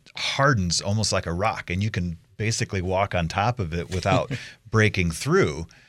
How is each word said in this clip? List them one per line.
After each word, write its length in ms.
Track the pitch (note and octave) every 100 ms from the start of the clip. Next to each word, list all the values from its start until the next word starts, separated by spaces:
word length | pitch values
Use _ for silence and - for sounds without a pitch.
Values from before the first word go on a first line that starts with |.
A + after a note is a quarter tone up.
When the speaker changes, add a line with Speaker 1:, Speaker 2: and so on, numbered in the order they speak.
| - -
Speaker 1:
hardens 680 | - - C#3 B2 F2+ -
almost 300 | D#2 G#2+ G2+
like 140 | F#2+ F2
a 80 |
rock, 360 | E2+ G#2+ - -
and 140 | F2+
you 80 | G#2+
can 260 | F#2+ F2 E2 _ -
basically 440 | G#2+ A2+ - G2
walk 340 | F2+ F#2 G2 F2+
on 120 | E2
top 320 | F2 G#2+ A#2+
of 140 | F2
it 160 | E2+ -
without 420 | F2+ G2 F#2 - C3 -
Speaker 2:
<laughs> 200 | - -
Speaker 1:
breaking 400 | A2 G#2+ F#2+ F2
through. 560 | D#2 C3+ F#3 G#2 D2 E2+ -